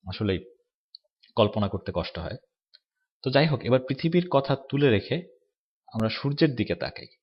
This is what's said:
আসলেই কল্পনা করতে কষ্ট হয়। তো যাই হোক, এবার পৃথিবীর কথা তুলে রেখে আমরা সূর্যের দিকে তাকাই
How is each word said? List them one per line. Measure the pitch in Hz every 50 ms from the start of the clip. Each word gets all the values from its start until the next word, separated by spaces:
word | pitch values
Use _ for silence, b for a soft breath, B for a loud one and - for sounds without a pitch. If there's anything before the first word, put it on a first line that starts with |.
| _ 92
আসলেই | 92 - 110 101 95 82 - - _ _ _ _ _ _ _ _ _ - _ _ _ _ _ _ _
কল্পনা | - 107 101 - 107 101
করতে | 95 - 92 - - -
কষ্ট | 87 87 - - 87
হয়। | 80 80 - - _ _ _ _ _ _ _ _ _ _ _ _ _ _ _ _ -
তো | 135
যাই | 131 139 156
হোক, | 160 147 117 -
এবার | 117 123 127 127
পৃথিবীর | - 139 - - 165 170 175 175 -
কথা | - 139 135 - 139
তুলে | 131 - - - 139 143 135
রেখে | 110 98 - - - 165 180 - _ _ _ _ _ _ _ _ _ _ _ - -
আমরা | 117 110 110
সূর্যের | - - - 139 143 147 165 151 131
দিকে | 113 104 - 87
তাকাই | - - 65 - - - - _ _